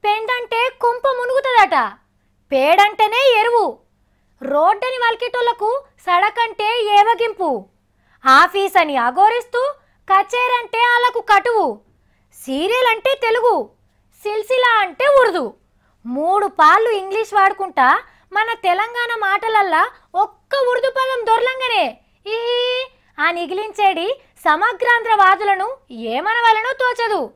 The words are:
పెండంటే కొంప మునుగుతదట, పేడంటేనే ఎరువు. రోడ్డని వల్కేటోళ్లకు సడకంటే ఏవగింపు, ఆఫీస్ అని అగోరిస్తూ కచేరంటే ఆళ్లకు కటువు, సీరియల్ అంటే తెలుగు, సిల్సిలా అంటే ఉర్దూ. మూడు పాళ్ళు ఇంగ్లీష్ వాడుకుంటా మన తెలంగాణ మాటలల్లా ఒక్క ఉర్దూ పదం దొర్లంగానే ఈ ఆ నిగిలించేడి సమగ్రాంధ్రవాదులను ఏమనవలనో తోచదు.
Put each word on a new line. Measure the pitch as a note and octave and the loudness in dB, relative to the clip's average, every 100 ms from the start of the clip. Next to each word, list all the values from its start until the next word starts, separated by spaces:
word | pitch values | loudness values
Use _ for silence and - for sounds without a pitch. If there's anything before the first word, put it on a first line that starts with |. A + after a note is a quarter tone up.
పెండంటే | G#4 G#4+ A4 B4 A#4+ A4+ B4+ B4+ | 0 -2 -2 -6 -4 -2 -2 0
కొంప | A#4+ A#4+ C5+ | -2 0 -2
మునుగుతదట, | B4+ B4 B4+ C5+ A#4+ G4 D4 A3 G3+ _ _ _ _ _ | -2 -2 -2 0 2 4 2 -2 -8 _ _ _ _ _
పేడంటేనే | C4+ C#4 F4+ G#4 G#4 G#4+ A#4 C#5 A4+ | 0 2 4 4 2 0 2 2 4
ఎరువు. | A4 A#4+ F4+ - _ _ _ _ _ _ | 2 2 0 -4 _ _ _ _ _ _
రోడ్డని | C4 D4 E4 G4+ B4+ B4+ | -4 0 2 0 -2 -2
వల్కేటోళ్లకు | A#4+ A4+ B4 B4 A#4+ A#4 G#4 C5 C#5 _ | -2 -2 -6 -2 -2 -2 -2 -4 -8 _
సడకంటే | - F4 G#4 A4 A#4 G4+ G#4+ A#4+ G#4 G#4 | 0 2 2 -2 -6 -4 -4 -2 2 2
ఏవగింపు, | G#4+ A4+ A4+ G#4 E4+ A#3+ F#3+ _ _ _ _ _ C4 | 4 2 -2 -4 -4 -4 -8 _ _ _ _ _ 4
ఆఫీస్ | C4 F4+ G4 G4 F#4+ | 6 6 2 0 0
అని | D#4+ C#4 | 0 0
అగోరిస్తూ | A#3+ C4 G#4 A#4 A#4+ A#4+ C5+ C#5+ _ _ - | -2 2 2 2 -4 -4 -4 -6 _ _ 0
కచేరంటే | F#4+ G4+ A#4+ B4 B4 A#4 A4+ | 2 2 -2 -2 -2 -4 -2
ఆళ్లకు | A#4+ A#4+ B4 A#4+ | 2 2 0 -2
కటువు, | - G4+ G4 A4+ D#4+ G#3 _ _ _ _ _ | 2 2 2 0 -2 -4 _ _ _ _ _
సీరియల్ | - - C4+ F4+ A#4+ B4+ A4 | -20 -8 -4 -2 0 0 0
అంటే | C5 C#5 | -2 -2
తెలుగు, | A#4 A4+ A#4 F#4 G#3 _ _ _ _ _ | 0 0 2 0 -4 _ _ _ _ _
సిల్సిలా | G#4 G#4+ G#4+ B4+ B4 A4+ | -8 -8 -4 0 2 2
అంటే | F#4+ D4+ C5+ C#5 | -2 -2 2 4
ఉర్దూ. | A#4+ F4+ B3 - _ _ _ _ A3+ | 4 0 -6 -10 _ _ _ _ -10
మూడు | B3 D#4+ G4+ G4+ | -4 0 0 -2
పాళ్ళు | - D#4 F#4 A4+ | 2 4 4 2
ఇంగ్లీష్ | G#4 F#4+ G4 A4 G4+ | -2 -4 -6 -2 2
వాడుకుంటా | G4 G4+ F#4+ - B3+ E4+ - _ _ | 2 0 -6 0 2 2 -2 _ _
మన | G4 A4+ A4+ | -4 -4 -2
తెలంగాణ | F#4+ F4 A4 A#4+ A#4+ A4+ | -2 0 -2 -4 -6 -4
మాటలల్లా | G4+ G4 A4 A4 G4 D#4+ A4 - _ F4 | -2 -2 0 0 2 0 0 -4 _ -4
ఒక్క | A4 _ _ C#5 B4+ | -4 _ _ -2 0
ఉర్దూ | B4 C5 | 0 -2
పదం | C5 C5 C5 A4 | -2 -4 -4 0
దొర్లంగానే | A4+ B4 C5 B4+ A4 D4 G#3+ _ _ G4 | 0 0 -4 -2 -2 -2 -6 _ _ -10
ఈ | A4+ A#4 A#4+ B4 B4+ B4+ _ _ - | -8 -4 -4 -2 -4 -8 _ _ -4
ఆ | D#4 | -4
నిగిలించేడి | F4 E4+ F#4 G#4+ G4+ G4+ F4 F4+ C5+ _ _ | -4 -6 -8 -8 0 0 0 -6 -8 _ _
సమగ్రాంధ్రవాదులను | E4+ D#4 G#4+ G4+ B4 A#4+ A4+ G#4+ F#4+ F#4+ G#4 F#4+ G4+ C5+ _ | -2 0 0 -2 0 0 2 2 4 2 0 -2 -4 -8 _
ఏమనవలనో | A#3 A3+ A#3+ F4+ A#4 A#4 A4 A#4 | -12 -6 -4 -2 0 2 2 0
తోచదు. | B4 B4+ A#4+ A#4 G4+ B3 | -4 -4 -2 -4 -4 -6